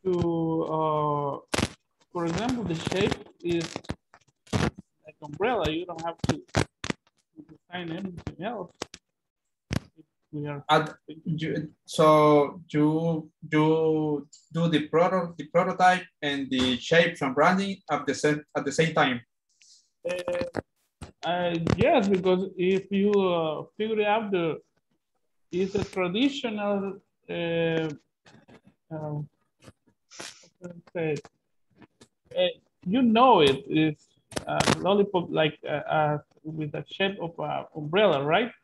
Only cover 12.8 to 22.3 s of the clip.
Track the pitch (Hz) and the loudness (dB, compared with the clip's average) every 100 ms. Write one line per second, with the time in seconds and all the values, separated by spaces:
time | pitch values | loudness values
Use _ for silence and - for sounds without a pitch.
12.8 | 151 160 165 160 - _ 151 151 156 160 | 2 2 0 -2 -6 _ -2 2 4 4
13.8 | 160 156 151 147 143 - _ 156 170 147 | 2 2 0 -4 -6 -20 _ -2 2 2
14.8 | - 156 180 185 170 - - 170 185 175 | 2 2 2 2 -4 -8 -2 0 0 4
15.8 | 180 180 175 _ 147 139 131 127 127 123 | 4 4 -4 _ -4 -4 -2 0 0 -2
16.8 | - 165 170 170 139 131 160 190 196 190 | 2 4 4 0 -4 4 4 4 -2 -6
17.8 | - 143 143 - 151 151 - 147 139 139 | -4 -4 -2 0 0 0 -4 -6 -4 0
18.8 | 160 160 139 123 - _ _ _ _ - | 2 2 2 0 -8 _ _ _ _ -20
19.8 | _ _ 175 180 180 175 - - - _ | _ _ -6 -6 -4 -6 -4 -6 -10 _
20.8 | _ _ - _ 160 175 175 170 165 170 | _ _ -20 _ -4 -2 -2 -2 0 2
21.8 | 240 320 202 190 185 | 4 4 4 2 2